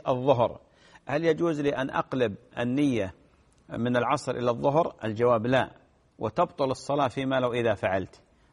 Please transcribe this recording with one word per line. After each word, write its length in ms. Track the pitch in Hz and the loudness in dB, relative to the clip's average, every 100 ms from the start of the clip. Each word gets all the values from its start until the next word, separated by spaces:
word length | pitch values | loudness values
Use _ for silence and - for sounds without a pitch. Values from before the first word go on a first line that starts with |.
| - | -4
الظهر، 520 | 127 131 123 113 - _ _ - - - | 0 2 4 2 -2 _ _ -20 -20 -6
هل 180 | 147 165 | -2 2
يجوز 360 | 156 170 147 | 2 2 0
لي 80 | 143 | 0
أن 200 | 123 131 | 0 -2
أقلب 460 | - - 135 117 95 - - | -4 -4 0 0 -2 -12 -6
النية 540 | 120 131 147 117 95 - _ _ _ _ - | -2 2 2 2 -2 -8 _ _ _ _ -12
من 280 | 113 120 123 | -4 0 0
العصر 380 | 117 143 - 120 | 2 0 -2 -2
إلى 160 | 123 | 0
الظهر؟" 440 | 120 143 147 170 - | 0 2 2 0 -4
الجواب: 440 | 110 107 120 117 117 | -6 0 2 2 2
لا، 240 | 131 107 - _ _ _ - | 0 0 -6 _ _ _ -8
وتبطل 520 | 110 - 175 - 135 | -6 0 -2 0 -4
الصلاة 360 | 127 - 147 135 | -4 -4 0 0
فيما 320 | 139 135 131 | -2 -2 0
لو 140 | 123 | 0
إذا 200 | 120 113 | 0 0
فعلت، 480 | 101 107 95 90 - _ _ _ | 0 0 -2 -4 -12 _ _ _